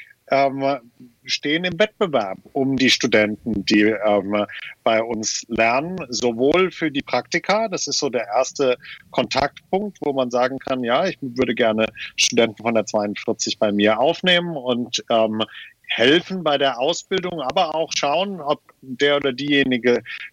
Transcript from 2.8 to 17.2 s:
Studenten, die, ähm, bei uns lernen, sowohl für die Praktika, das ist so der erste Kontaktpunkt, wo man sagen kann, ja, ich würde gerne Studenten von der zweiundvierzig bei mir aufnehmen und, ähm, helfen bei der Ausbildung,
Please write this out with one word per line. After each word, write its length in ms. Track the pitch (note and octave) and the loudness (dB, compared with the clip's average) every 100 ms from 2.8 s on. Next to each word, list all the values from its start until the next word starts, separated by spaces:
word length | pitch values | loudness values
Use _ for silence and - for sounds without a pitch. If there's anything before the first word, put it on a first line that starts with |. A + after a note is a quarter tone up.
| B2+ | 2
Studenten, 720 | - A#2 A2 G#2+ G#2+ A#2 G2+ | 2 2 4 2 0 -4 -4
die, 180 | F#2 G#2 | 2 4
ähm, 640 | G#2+ G#2 G#2+ G#2 F#2+ G#2 G#2 - - - | 4 2 2 2 0 -2 -4 -8 -16 -4
bei 180 | A#2+ A2+ | 0 0
uns 460 | A#2 A2 G#2+ - - | 0 -4 -4 -6 -6
lernen, 520 | A2+ A2+ B2+ E3 F#3 - | 0 2 2 -2 -8 -8
sowohl 640 | G#2 A#2+ A2+ C3+ F3 F#3 | -2 -2 2 2 4 0
für 180 | - D#3+ | -2 -4
die 120 | C#3 | -4
Praktika, 640 | - B2 - E3+ - G#3 A3+ | -2 -4 -2 -4 0 0 0
das 180 | F3 D3 | -4 -4
ist 120 | C3 | -2
so 100 | C#3+ | -2
der 180 | A#2 G2+ | -2 0
erste 500 | A2 C3 - C3+ B2 - - - | 0 0 0 0 0 -6 -20 -6
Kontaktpunkt, 840 | - A2+ C3+ C#3 - - F#3+ G#3 - | -2 0 0 -2 -4 -4 -4 -4 -6
wo 120 | D3 | -4
man 200 | C3+ B2 | -2 0
sagen 260 | A#2+ B2+ C3+ | 0 0 -2
kann, 240 | - B2+ | -4 -2
ja, 240 | A#2 C3 F#3 | 0 0 0
ich 100 | - | -4
würde 340 | C3+ A#2+ A#2+ | -8 -2 0
gerne 320 | A#2 A#2 A2 A2 - - - | 2 2 2 0 -2 -12 -2
Studenten 440 | - A#2 A#2 G#2+ | 0 2 2 0
von 140 | A2+ | 0
der 120 | A2+ G2+ | 0 0
zweiundvierzig 760 | G#2+ G#2 G2 - G#2+ A2+ - | -2 -2 -4 -4 -4 -4 0
bei 100 | G#2+ | 0
mir 300 | G#2 G#2 A2 | 4 4 4
aufnehmen 560 | C#3 E3 F#3 F3 F3 D3+ | 2 0 2 2 0 -6
und, 480 | B2+ B2 A#2 - - | -2 -2 -4 -6 0
ähm, 340 | A#2 A2 A2 G#2+ - - _ - | 2 2 0 -4 -8 -20 _ -8
helfen 540 | - A#2+ E3 F3 F#3+ | 2 4 4 0 -4
bei 160 | D#3 C#3+ | 0 2
der 220 | C#3 A#2+ | 0 0
Ausbildung, 600 | C#3 F3 - F#3+ | -2 -2 -2 -4